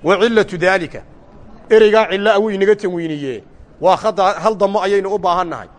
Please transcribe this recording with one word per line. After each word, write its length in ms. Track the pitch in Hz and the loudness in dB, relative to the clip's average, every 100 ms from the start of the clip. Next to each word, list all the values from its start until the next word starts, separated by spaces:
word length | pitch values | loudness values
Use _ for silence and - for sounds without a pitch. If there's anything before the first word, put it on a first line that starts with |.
Wa 140 | 151 190 | 0 2
cillatu 400 | 233 220 196 185 | 2 2 0 0
daalika, 440 | 180 190 160 - - - - - - - - | 0 0 -4 -12 -20 -20 -20 -20 -20 -20 2
ereygaa 380 | 220 214 214 196 | 4 6 4 2
cilla 220 | 190 202 202 | 0 0 0
ah 40 | |
wuu 100 | 220 | 0
inaga 240 | 196 196 208 | 0 2 2
tanwiiniyee. 680 | 190 175 165 151 139 113 - - - - | 0 -6 -6 -8 -8 -10 -14 -20 -20 -2
Waa 160 | 175 175 | 0 0
khada, 260 | 214 202 | -2 0
hal 320 | 190 202 190 214 | -2 0 -4 -2
dammo 260 | 196 202 | -2 0
ayaynu 260 | 190 202 190 208 | 0 -2 -2 -4
u 20 | |
baahan 300 | 185 175 175 | -2 -2 -4
nahay. 200 | 131 92 | -8 -14